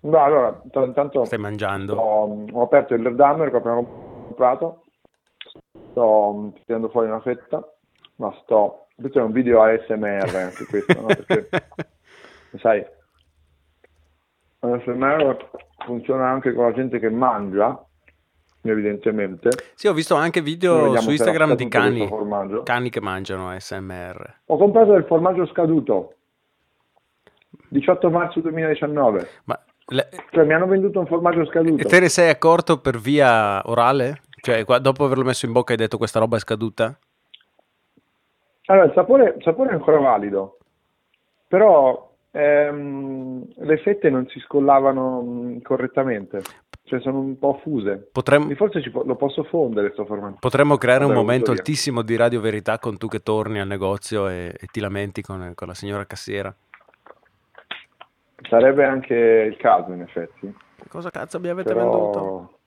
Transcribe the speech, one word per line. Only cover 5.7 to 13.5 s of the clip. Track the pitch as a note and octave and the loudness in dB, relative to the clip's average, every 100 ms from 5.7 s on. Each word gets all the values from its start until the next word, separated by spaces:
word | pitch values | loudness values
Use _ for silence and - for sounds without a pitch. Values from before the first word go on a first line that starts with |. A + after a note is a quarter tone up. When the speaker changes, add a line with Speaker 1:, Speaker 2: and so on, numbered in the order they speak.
| - - | -20 -10
Speaker 1:
Sto, | - A#2 G#2+ G#2 | 0 4 4 2
mm, | G#2 G#2 F2+ | -4 -10 -14
tirando | _ A2+ A2+ | _ -6 -4
fuori | A#2+ A2+ | -2 -2
una | A2 | -4
fetta, | B2+ A#2+ _ D#3 - _ _ _ _ _ | -6 -8 _ -10 -10 _ _ _ _ _
ma | G#2+ - | -10 -10
sto, | - A2 G2+ - _ _ | 0 2 2 -4 _ _
questo | C#3 C#3 | -4 -2
è | |
un | A2+ | 0
video | A2 B2+ A#2 | 0 4 6
A | A2 A2+ | 6 4
S | - | -2
M | A2 | -6
R | G#2 G2+ F#2+ F#2 | -4 -2 -2 -4
anche | F#2 - - | -6 -10 -6
questo, | G#2 - E3+ | -6 0 -2
no? | A2+ | 0
Perché, | G3+ - F#3 - F#3 _ - - _ | -4 0 -4 -2 -8 _ -16 -16 _
Speaker 2:
<laughs> | _ - - - _ - | _ -20 -20 -20 _ -4
Speaker 1:
sai, | A2+ G#2 - _ _ _ _ _ _ | 0 0 -2 _ _ _ _ _ _